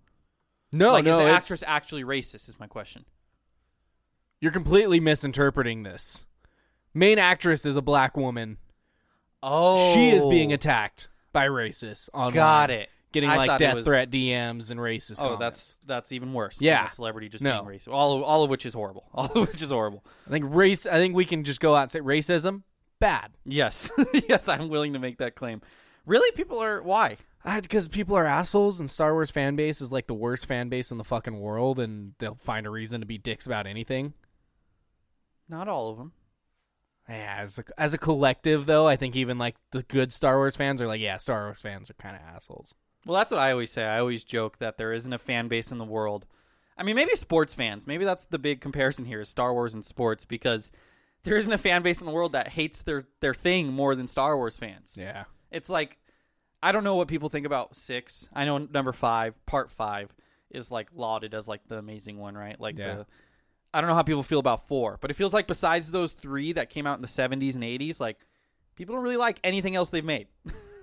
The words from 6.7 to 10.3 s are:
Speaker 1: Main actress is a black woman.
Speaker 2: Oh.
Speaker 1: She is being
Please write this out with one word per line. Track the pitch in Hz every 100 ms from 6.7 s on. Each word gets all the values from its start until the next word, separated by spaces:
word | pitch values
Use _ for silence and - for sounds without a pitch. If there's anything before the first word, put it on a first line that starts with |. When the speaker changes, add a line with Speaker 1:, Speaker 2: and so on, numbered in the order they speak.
| _ _
Speaker 1:
Main | 156 190 214
actress | 180 180 175 156
is | 147 139
a |
black | 139 143 131 -
woman. | 131 120 110 107 - _ _ _ _ _ _ _
Speaker 2:
Oh. | 135 151 180 185 180
Speaker 1:
She | 190 240
is | 202
being | 143